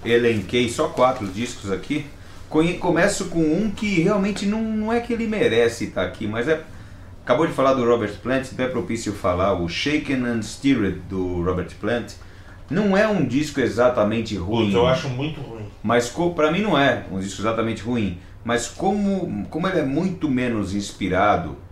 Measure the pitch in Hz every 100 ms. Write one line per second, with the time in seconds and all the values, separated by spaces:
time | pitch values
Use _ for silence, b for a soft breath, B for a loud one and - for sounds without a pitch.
0 | 117 120 120 110 87 120 120 131 156 -
1 | 123 110 98 98 117 - 101 92 - 147
2 | 143 B B B - 156 170 180 170 160
3 | 196 - 180 170 156 165 214 - 214 180
4 | 180 208 196 196 202 220 220 214 214 240
5 | 233 226 226 214 120 113 117 - 95 98
6 | 90 - 107 110 127 156 - B B B
7 | B - - 123 165 - 135 131 117 117
8 | 104 - 127 131 127 - 127 127 - 113
9 | 107 101 95 90 98 90 85 - 143 151
10 | 143 131 120 113 107 - 139 123 98 87
11 | - 95 90 87 87 90 87 - 104 117
12 | - - B B B B - 175 208 196
13 | 220 196 123 127 147 139 113 98 123 -
14 | 104 113 107 101 85 117 104 113 123 -
15 | 135 123 151 151 113 113 107 - 107 120
16 | 120 - 175 170 151 180 214 143 139 117
17 | - 95 98 - 107 113 113 101 113 120
18 | 98 87 B B 110 117 - - 180 208
19 | 202 190 175 - - 160 185 180 135 147
20 | 190 - 151 127 123 110 92 101 101 -
21 | 95 90 104 92 82 67 -